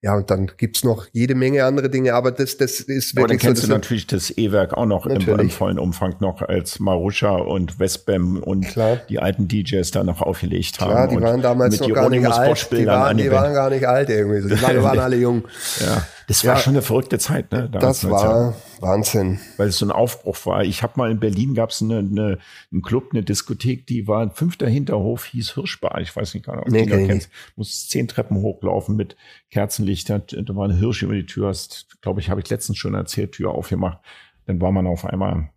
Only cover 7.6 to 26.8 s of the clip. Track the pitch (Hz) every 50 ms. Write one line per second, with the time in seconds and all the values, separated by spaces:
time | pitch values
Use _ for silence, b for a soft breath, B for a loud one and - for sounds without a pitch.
7.6 | 90 82 87 - 92 95 - - _ - 101 92 90 90 92 92 - - 98 98
8.6 | 95 95 - - 110 110 120 123 - - 110 113 - 92 95 - 104 87 101 104
9.6 | 98 - - 95 87 - - - 98 92 87 - 87 - 92 - - 87 85 90
10.6 | 87 - - - - 98 104 117 127 131 123 117 113 117 117 127 127 123 123 123
11.6 | 127 123 104 107 143 127 110 135 131 127 131 127 123 120 117 117 123 117 107 -
12.6 | - - 127 117 113 104 101 127 131 139 107 110 - 139 131 135 135 143 147 139
13.6 | 135 135 135 131 131 127 127 131 143 127 113 107 104 101 104 104 98 98 101 107
14.6 | 117 127 131 127 - 135 135 - 127 127 127 120 123 123 120 120 113 B B B
15.6 | B B B B 110 101 110 107 80 B B B B - - - - 123 123 135
16.6 | 123 135 135 143 120 - 113 123 127 - - 110 - - 151 139 117 - - 120
17.6 | 123 117 120 92 - 127 131 - - 92 110 98 101 110 110 117 120 120 113 B
18.6 | B B B B - 92 95 104 110 - - 113 98 92 92 95 B B B -
19.6 | 101 104 90 - 110 101 - - 117 123 - - - 107 98 - - 90 90 98
20.6 | 104 92 95 - - 113 - - 127 113 113 107 110 110 104 92 120 135 135 113
21.6 | 113 113 - - - 110 113 113 101 98 101 101 107 104 95 85 B B B B
22.6 | B B - 90 87 - 113 127 127 - - 117 101 - 104 95 - - 117 -
23.6 | - 123 127 123 - - 113 117 107 101 107 107 117 107 - - 160 175 175 -
24.6 | - 123 113 143 143 139 - 107 92 107 120 120 - - - 123 113 - - -
25.6 | - - - - - - - - - - - - - - - - - - - -
26.6 | - - 123 110